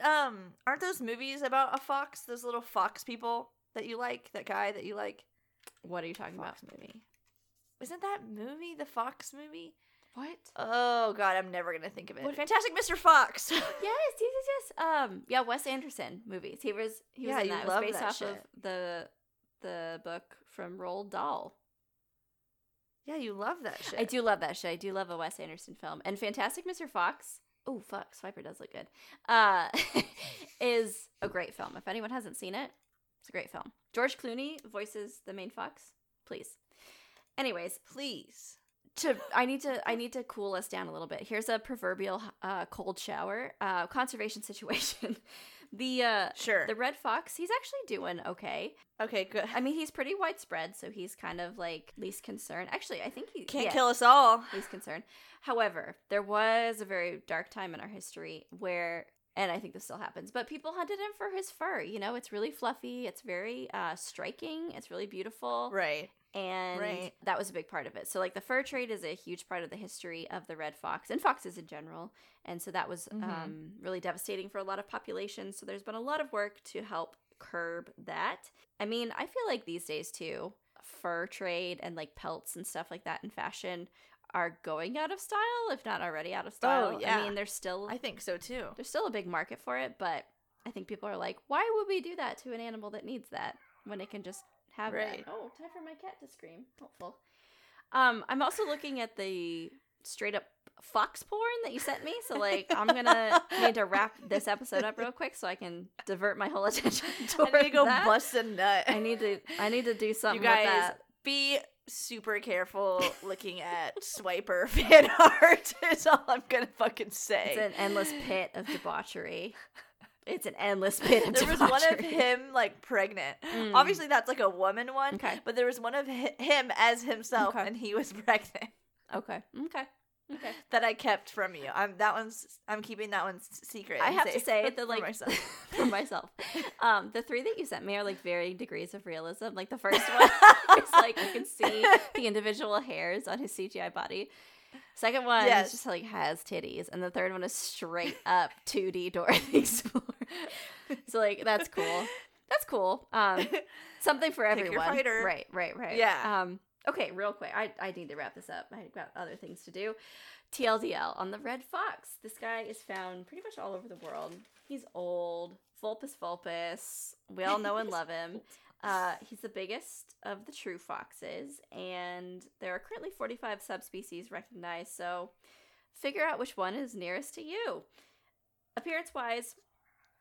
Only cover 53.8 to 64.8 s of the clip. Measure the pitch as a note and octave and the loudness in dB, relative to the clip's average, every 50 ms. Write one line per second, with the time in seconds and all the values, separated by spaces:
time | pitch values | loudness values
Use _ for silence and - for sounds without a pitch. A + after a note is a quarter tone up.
53.8 | B3+ A#3+ A#3+ - B3 A#3+ C4+ C#4+ C4 A3+ A3+ A#3 A#3 - - G3 G#3+ - - F#3 | 4 4 6 8 10 12 12 12 12 10 8 8 4 -2 -8 -8 -8 -8 -12 -12
54.8 | - F3 D#3 F3 - _ - - - - - - - C#4 A#3+ A#3 A3 G3 E3+ D#3+ | -10 -10 -10 -10 -12 _ -20 -20 -20 -20 -20 -10 -6 -2 0 2 2 2 0 -4
55.8 | - - E3+ - _ - G3 G#3 G3+ G3+ G#3 G#3 A3 A3 A3+ A#3 A#3 A#3 A3+ G#3+ | -8 -10 -12 -16 _ -2 0 0 0 2 2 4 4 4 4 4 2 2 -2 -4
56.8 | G#3 F#3+ F#3+ F3+ F3 F3 E3+ - - - E3 E3 F3+ - - A3 F#3+ F3 D#3+ - | -6 -4 -2 -2 -2 -2 -4 -6 -6 -6 -4 -4 -4 -6 -8 -10 -8 -8 -10 -10
57.8 | - G3+ G#3+ F#3+ - - - E3+ E3 D#3+ D#3+ D#3 - _ - F3+ G#3 F3+ F3 F3 | -12 -14 -14 -14 -16 -14 -14 -12 -12 -12 -12 -14 -16 _ -12 -6 -4 -2 -2 0
58.8 | E3+ E3+ E3+ E3 - - _ _ _ _ _ - G3 F3+ E3+ F#3 G3+ F3 - F#3+ | -2 -2 -4 -6 -10 -14 _ _ _ _ _ -2 -2 0 -2 -4 -6 -10 -14 -14
59.8 | - - - G3+ - - - - F3 G#3 - B3 A#3+ - D4+ - - D#4+ E4+ F4+ | -14 -14 -12 -10 -10 -10 -10 -12 -12 -8 -6 -6 -6 -6 -10 -12 -10 -8 -6 -6
60.8 | E4+ - G#4 F#4+ G#4 G#4+ G#4 - F#4+ G4 F#4+ F#4+ F#4+ - - - D#4 F#4 F4 A#3+ | -6 -6 -6 -6 -6 -8 -8 -8 -8 -6 -6 -6 -8 -8 -8 -6 -6 -4 -4 -4
61.8 | D#3 F3+ G#3+ G#3 G3 G#3+ A#3+ A#3+ - - G#3 G3+ A3 D4+ C#4+ - B3 A#3 B3 - | -6 -6 -6 -6 -6 -6 -6 -8 -8 -8 -6 -4 -4 -4 -4 -4 -4 -4 -4 -4
62.8 | - B3 B3 B3 B3 F#3+ - - - A3+ F3+ F3+ G3+ A3+ B3 C4 B3+ - - G3 | -8 -10 -8 -8 -8 -8 -10 -10 -10 -8 -6 -6 -6 -8 -8 -10 -10 -8 -6 -6
63.8 | F3+ E3 E3 - - - - - - G3+ B3+ - E4 D#4+ D#4 D#4+ E4 E4+ - - | -6 -6 -6 -8 -10 -12 -10 -8 -8 -8 -8 -8 -10 -10 -8 -8 -8 -8 -10 -12